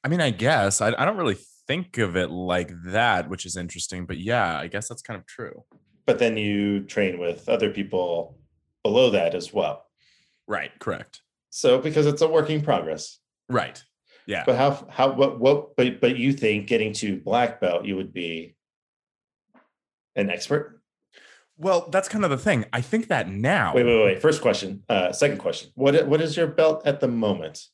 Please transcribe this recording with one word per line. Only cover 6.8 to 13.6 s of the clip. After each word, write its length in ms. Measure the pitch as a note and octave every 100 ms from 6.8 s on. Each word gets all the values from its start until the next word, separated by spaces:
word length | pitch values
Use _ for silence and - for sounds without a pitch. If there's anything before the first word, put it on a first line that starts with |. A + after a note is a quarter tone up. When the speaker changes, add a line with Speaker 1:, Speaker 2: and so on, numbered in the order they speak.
Speaker 2:
train 400 | G2 - G2 F2
with 280 | F2 E2+ -
other 220 | A2+ G#2
people 680 | - G2 F#2 F2 E2+ E2 - _ _ _ _
below 280 | A2 A2+ B2
that 260 | G2 G2 F#2
as 160 | -
well. 340 | - D#2 D2 _ _ _ _ _ _ -
Speaker 1:
Right. 240 | G2+ C#2+ _
Correct. 400 | - - - - _ _ _
Speaker 2:
So, 280 | - C3+ B2+
because 280 | D#3 D3+ D3+
it's 160 | D3
a 60 | D#3+
work 220 | D#3+ D3+
in 100 | D3+
progress. 580 | D3 G2+ D#2 D#2 - - _ _ _
Speaker 1:
Right. 320 | B2